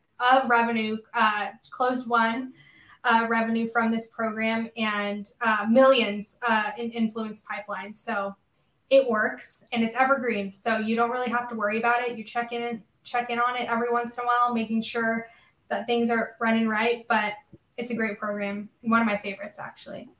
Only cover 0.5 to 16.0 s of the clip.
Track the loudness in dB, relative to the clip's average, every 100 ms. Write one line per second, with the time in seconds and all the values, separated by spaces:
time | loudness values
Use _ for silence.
0.5 | 4 4 0 -2 -4 -6 0 2 2 -4
1.5 | -8 -18 -2 0 0 0 2 2 0 -6
2.5 | -12 -20 -20 -20 -6 2 2 2 0 2
3.5 | 0 0 0 2 0 -4 -6 -6 -2 -2
4.5 | -2 -4 -4 -4 -2 -4 -6 -10 -4 0
5.5 | 0 4 8 8 6 2 -2 -6 -6 0
6.5 | 0 0 -4 -6 -2 -2 -2 -8 -10 -10
7.5 | -10 -8 -10 -8 -8 -4 -4 -4 -8 _
8.5 | _ _ _ _ 4 6 2 0 -4 -8
9.5 | -10 -6 -2 0 2 2 2 2 -2 -4
10.5 | -6 -2 0 0 0 0 0 -2 -2 -4
11.5 | -2 -2 0 2 0 0 -6 -6 -6 -4
12.5 | -6 -6 -8 -12 _ -6 -4 -2 0 0
13.5 | 0 -2 -2 0 0 -2 -2 0 2 4
14.5 | 2 0 -2 -2 -2 0 -2 -6 -16 _
15.5 | _ _ -6 0 0